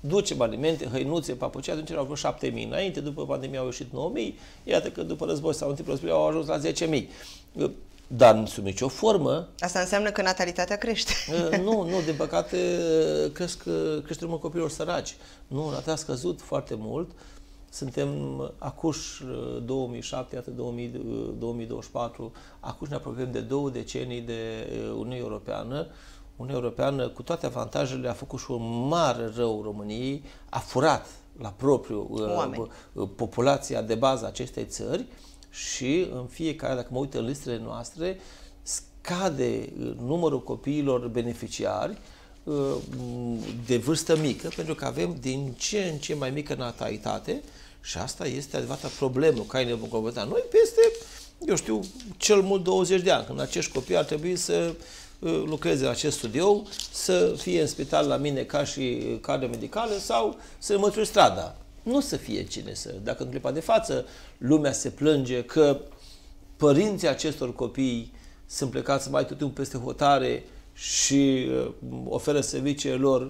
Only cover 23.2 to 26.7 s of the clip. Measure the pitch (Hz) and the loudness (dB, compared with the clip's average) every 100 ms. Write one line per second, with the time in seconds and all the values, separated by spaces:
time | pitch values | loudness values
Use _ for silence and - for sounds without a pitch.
23.2 | 127 120 113 139 143 120 110 127 127 120 | -4 -4 -2 -2 -2 -4 -6 -6 -6 -6
24.2 | 117 117 113 113 113 113 110 110 110 127 | -6 -6 -6 -6 -6 -6 -4 -6 -6 -6
25.2 | 117 107 92 107 110 139 170 - - - | -6 -8 -6 -6 -4 -6 -6 -12 -20 -20
26.2 | - - 127 135 123 | -20 -12 -6 -2 -2